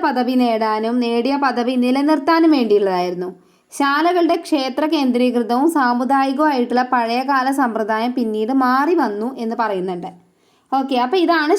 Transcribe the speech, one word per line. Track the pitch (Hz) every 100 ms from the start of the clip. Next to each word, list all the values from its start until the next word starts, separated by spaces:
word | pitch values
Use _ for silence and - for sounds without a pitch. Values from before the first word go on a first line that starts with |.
| 320
പദവി | 254 247 254
നേടാനും | 240 220 220 214 220 247 233
നേടിയ | 233 247 277
പദവി | 269 240 240 254 247
നിലനിർത്താനും | 269 285 311 285 330 330 285
വേണ്ടിയുള്ളതായിരുന്നു. | 226 208 196 180 180 180 180 185 _ _ _ -
ശാലകളുടെ | 277 285 339 359 339 339 339
ക്ഷേത്ര | 302 262 269 302 311
കേന്ദ്രീകൃതവും | 262 247 247 240 220 240 311 311
സാമുദായികവുമായിട്ടുള്ള | 247 240 254 277 269 269 311 269 240 240 247 254
പഴയകാല | 226 240 262 269 254 277
സമ്പ്രദായം | 254 220 214 220 240 254
പിന്നീട് | 226 214 220 269 254
മാറി | 262 294 359
വന്നു | 240 208 226 254
എന്ന് | 226 233
പറയുന്നുണ്ട്. | 226 190 185 175 185 - _ _ _ _ -
ഓക്കെ, | 269 269 254 247
അപ്പോൾ | 381
ഇതാണ് | 330 330 302